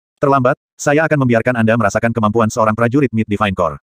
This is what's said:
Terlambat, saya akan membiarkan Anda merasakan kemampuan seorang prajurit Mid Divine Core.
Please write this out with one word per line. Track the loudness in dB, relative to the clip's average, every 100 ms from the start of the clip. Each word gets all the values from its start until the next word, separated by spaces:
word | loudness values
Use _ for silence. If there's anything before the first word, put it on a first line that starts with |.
| _ _
Terlambat, | 0 2 2 -2 _ _
saya | 0 0 2
akan | 0 2
membiarkan | 2 0 0
Anda | 0
merasakan | 2 0 0 -2
kemampuan | -2 -2 0 0
seorang | 0 0 0
prajurit | 0 0 0
Mid | -2 -4
Divine | -2 -2 -2
Core. | -4 -6 _